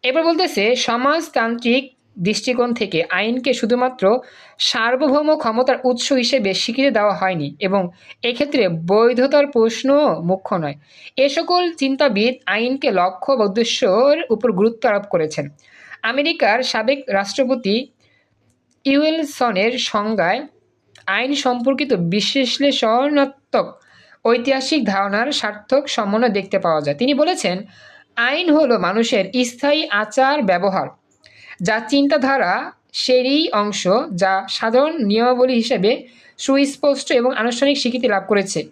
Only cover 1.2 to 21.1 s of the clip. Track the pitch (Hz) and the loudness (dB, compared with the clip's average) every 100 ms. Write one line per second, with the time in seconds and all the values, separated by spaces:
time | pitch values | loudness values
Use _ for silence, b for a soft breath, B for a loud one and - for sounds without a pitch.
1.2 | 330 262 226 233 233 247 277 _ _ - | -2 -2 -2 -2 0 0 -2 _ _ -4
2.2 | 175 208 - 247 240 233 208 160 170 180 | -4 -2 -2 -2 -2 -2 -2 -2 -2 -2
3.2 | 214 254 254 247 214 247 254 247 190 247 | -2 -2 -2 -2 0 0 0 0 2 2
4.2 | B B B B - - 226 254 294 277 | B B B B -4 0 0 2 2 2
5.2 | 302 302 240 220 262 247 254 240 - 269 | 2 0 0 0 2 2 0 -2 0 0
6.2 | 233 262 196 185 - 233 277 220 208 185 | 2 0 0 -2 -2 0 2 2 0 0
7.2 | 190 175 143 143 196 196 180 B B B | -2 -2 -6 -4 0 0 -2 B B B
8.2 | 240 240 285 294 190 165 165 208 233 247 | -4 -2 0 2 0 0 0 4 4 4
9.2 | 269 294 285 240 226 226 269 285 285 165 | 2 2 2 2 0 0 2 4 2 0
10.2 | 170 190 - 185 147 143 B B B - | -2 -2 -2 -4 -4 -8 B B B 0
11.2 | 277 285 339 359 349 330 269 269 285 196 | 0 0 0 0 0 -2 -4 2 0 2
12.2 | 226 254 - 202 240 269 294 190 180 - | 0 -2 -4 -2 -2 0 0 2 0 -2
13.2 | - 262 202 202 233 - 254 196 269 311 | -2 0 0 0 -2 0 2 4 4 2
14.2 | - 226 247 185 220 226 240 202 202 175 | 0 0 0 2 0 2 -2 -2 -2 -2
15.2 | 156 156 143 _ B B B B 220 262 | -2 -6 -10 _ B B B B -4 -2
16.2 | 294 330 226 226 254 226 220 285 269 196 | -2 0 2 2 0 -2 0 -2 -2 -2
17.2 | 202 - 247 254 196 220 - _ _ _ | -2 -2 0 0 0 -2 -4 _ _ _
18.2 | _ _ _ _ _ _ 277 277 311 320 | _ _ _ _ _ _ 0 2 2 0
19.2 | 294 - 240 185 220 247 - 214 214 214 | -6 -2 -2 0 0 -2 -4 -4 -2 -2
20.2 | 170 226 294 _ _ _ _ - - | 0 -2 -6 _ _ _ _ -14 -4